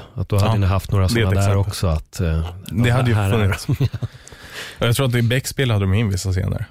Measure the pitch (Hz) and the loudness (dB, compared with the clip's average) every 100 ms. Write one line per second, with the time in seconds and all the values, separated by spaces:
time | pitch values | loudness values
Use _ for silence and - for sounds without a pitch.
0 | - - 98 101 107 110 95 98 - 101 | -8 -10 -2 0 2 2 2 0 0 0
1 | 92 117 98 98 98 101 101 - 95 78 | 2 2 2 2 2 2 0 -2 -2 -2
2 | - - 87 80 82 90 - 90 120 123 | -4 -4 -2 0 -4 -8 -8 -2 2 2
3 | 123 107 98 113 98 - - - 135 - | 2 2 2 2 0 -2 -2 0 0 -2
4 | - - - - - - - - 117 120 | -8 -12 -20 -20 -18 -16 -16 -4 0 2
5 | 135 120 117 127 - - 131 104 98 98 | 2 2 2 0 -2 -2 0 2 2 2
6 | 113 95 95 92 95 95 - | 2 -2 -2 -2 -2 -4 -6